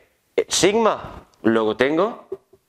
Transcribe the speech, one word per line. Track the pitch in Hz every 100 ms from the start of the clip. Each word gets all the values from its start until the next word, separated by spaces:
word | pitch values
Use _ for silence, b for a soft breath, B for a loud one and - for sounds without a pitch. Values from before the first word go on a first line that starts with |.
| _ _ _ -
eh, | -
sigma. | - 185 214 214 131 - - - _
Luego | 110 113 110 107
tengo | 131 160 208 240 - - _ _